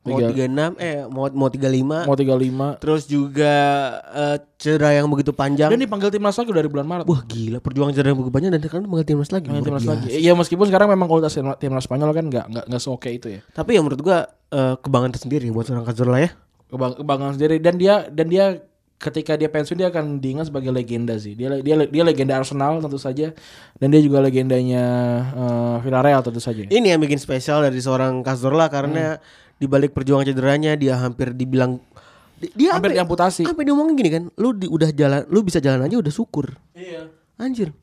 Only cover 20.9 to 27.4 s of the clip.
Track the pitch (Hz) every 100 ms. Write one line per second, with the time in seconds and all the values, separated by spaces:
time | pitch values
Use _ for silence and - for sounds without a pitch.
20.9 | 117 117 110 104 107 127 139 135 156 143
21.9 | 147 170 143 135 135 127 139 139 160 156
22.9 | 139 135 131 156 156 - - - - 139
23.9 | 151 147 139 135 127 131 127 127 127 123
24.9 | 123 120 120 127 131 123 120 120 117 127
25.9 | 127 143 139 123 117 123 110 101 220 220
26.9 | 165 151 143 - 131